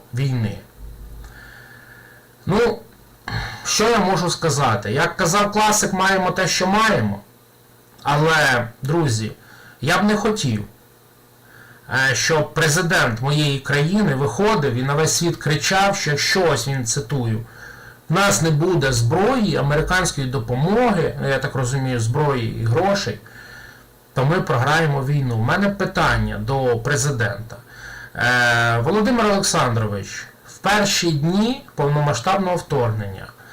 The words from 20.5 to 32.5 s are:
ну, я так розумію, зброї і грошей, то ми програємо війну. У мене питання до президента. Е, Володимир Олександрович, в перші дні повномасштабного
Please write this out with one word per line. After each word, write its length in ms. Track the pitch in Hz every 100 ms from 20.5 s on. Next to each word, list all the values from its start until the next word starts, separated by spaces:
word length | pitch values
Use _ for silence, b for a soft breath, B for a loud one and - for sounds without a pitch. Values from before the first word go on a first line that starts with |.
| 123 160 220 247 190 151 -
ну, 80 | 139
я 100 | 135
так 160 | 139
розумію, 460 | 131 123 135 131 123
зброї 600 | 113 131 151 131 113 107
і 40 |
грошей, 560 | 113 127 190 202 - - - B B B B B B - -
то 100 | -
ми 160 | 131 185
програємо 640 | - 131 131 156 160 139
війну. 320 | 131 147 127 113
У 60 |
мене 260 | 117 175 202
питання 680 | 202 185 - 147 113 110 104
до 400 | 107 135 127 113
президента. 760 | 143 143 147 113 110 - - - - B B B B
Е, 640 | - 120 123 120 117 117 117
Володимир 480 | 123 208 214 240 214
Олександрович, 1000 | 196 - 170 131 113 107 101 95 - - - -
в 120 | -
перші 540 | 190 208 202 - 170
дні 540 | 147 160 190 233 277 -
повномасштабного 840 | - 143 147 147 - - 196 185